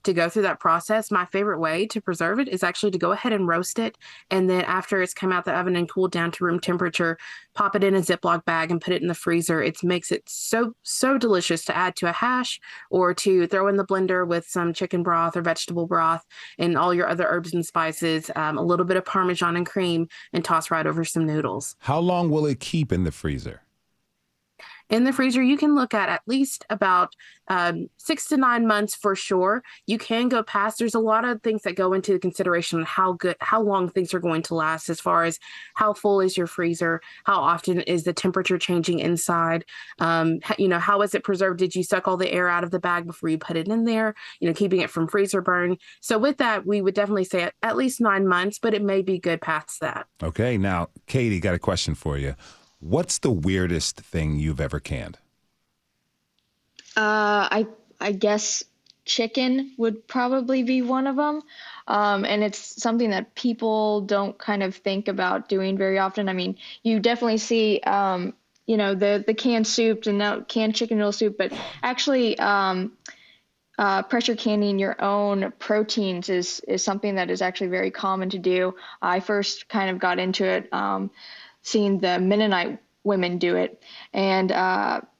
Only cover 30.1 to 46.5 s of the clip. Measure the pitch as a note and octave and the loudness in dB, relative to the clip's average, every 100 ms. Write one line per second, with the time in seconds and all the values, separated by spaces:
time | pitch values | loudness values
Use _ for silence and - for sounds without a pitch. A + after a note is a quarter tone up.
30.1 | A3+ B3 A#3 G#3+ G#3 G#3 - A3+ A3+ A3 | 0 2 0 0 0 -2 0 -2 0 2
31.1 | A3 B3 A3 A#3 G#3+ F#3 F3+ F#3 F#3+ F#3 | 2 0 -2 -2 -2 -4 0 2 2 2
32.1 | F#3 F3+ E3+ F3+ F3 E3+ E3 D#3+ - F#3 | 0 0 -2 0 0 0 -2 -2 0 2
33.1 | F3 F3+ - - A3 G#3 G3 F3+ F#3+ F3 | 2 -2 -4 0 2 2 2 0 -2 -2
34.1 | F3+ E3+ D#3+ D#3+ E3 D#3 D#3+ - E3 F3+ | -2 0 -2 -2 -2 0 -2 -4 -4 2
35.1 | E3+ E3+ E3 - - - - G#3+ G#3 G#3 | 2 2 -2 -12 -20 -14 0 0 2 2
36.1 | G3 F#3+ F#3 E3+ - E3+ E3+ E3+ E3 - | 4 2 0 -4 -2 -2 0 0 -2 -6
37.1 | - - G3 C#3+ E3+ - F3 - F3 E3 | -6 0 2 2 0 0 -2 0 -2 0
38.1 | E3+ F#3 F#3 F3+ F3+ - F3 E3 E3+ E3 | -2 0 0 0 -2 0 0 0 0 0
39.1 | E3+ - E3+ E3 E3 - - - - E3 | 0 0 0 2 -2 -4 -18 -20 -4 0
40.1 | E3 E3 E3 - G#3+ F#3+ E3+ E3+ G3+ G#3 | 2 2 0 -4 0 2 2 2 2 2
41.1 | - - F#3 F#3+ F3 F#3 F3+ F3 F#3+ F#3+ | 0 -2 0 0 2 0 0 0 0 0
42.1 | F#3 F#3 F3+ F3+ F3 F3 F3+ F3+ F3 E3+ | 0 0 0 2 0 0 -2 0 -2 -2
43.1 | E3 E3 D#3+ - E3 F3+ A3+ A3+ A3 A3 | -6 -2 -2 -2 -4 0 0 2 2 0
44.1 | G#3+ - - E3+ D#3+ G3+ F#3 A#2 E3+ E3 | -4 -14 -4 -2 0 2 2 0 -2 0
45.1 | G#3 G3 G3 F3+ F3+ F3 F3+ - - - | 2 2 0 0 0 2 -2 -6 -18 -2
46.1 | A3 C4+ C4 B3 | 2 2 2 0